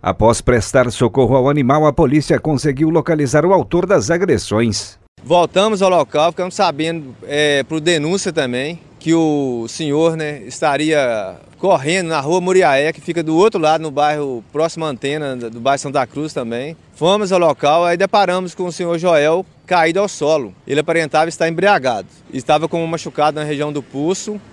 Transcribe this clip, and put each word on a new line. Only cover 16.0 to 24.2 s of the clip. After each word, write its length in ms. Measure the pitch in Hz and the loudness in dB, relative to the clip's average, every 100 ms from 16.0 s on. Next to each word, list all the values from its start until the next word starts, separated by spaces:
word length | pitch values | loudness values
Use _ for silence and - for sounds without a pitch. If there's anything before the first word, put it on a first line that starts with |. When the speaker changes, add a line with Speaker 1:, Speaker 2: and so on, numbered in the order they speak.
| 127 | -4
Speaker 2:
Cruz 260 | - 156 | -6 -8
também. 420 | 151 120 117 139 165 _ | -8 -6 -6 -8 -14 _
Fomos 380 | - 160 202 208 | -2 0 2 0
ao 60 | 185 | 2
local, 460 | 170 135 147 160 | 2 2 2 2
aí 120 | 175 175 | 2 0
deparamos 580 | 190 214 190 180 185 | 2 2 2 0 -4
com 100 | - | -6
o 80 | 180 | -8
senhor 260 | 160 175 170 | -4 -4 -2
Joel 460 | 175 160 147 170 190 _ - | 2 2 4 0 -2 _ -2
caído 340 | 180 165 170 | 2 2 0
ao 80 | 202 | -2
solo. 460 | - 147 156 113 90 - | -2 0 0 -2 -12 -4
Ele 140 | 143 | -4
aparentava 480 | 156 165 156 151 165 | 0 -2 0 0 0
estar 200 | 165 165 | 0 -4
embriagado. 600 | 165 190 196 127 113 92 - - | 0 2 2 0 -4 -6 -18 -12
Estava 360 | 135 123 156 156 | -12 0 0 0
com 140 | 175 | -4
um 40 | 165 | -4
machucado 520 | 165 - 139 151 151 | -6 -8 -2 0 0
na 60 | |
região 280 | 151 147 147 | -6 -6 -4
do 100 | 147 | -6
pulso. 560 | 120 135 151 190 | -8 -6 -4 -4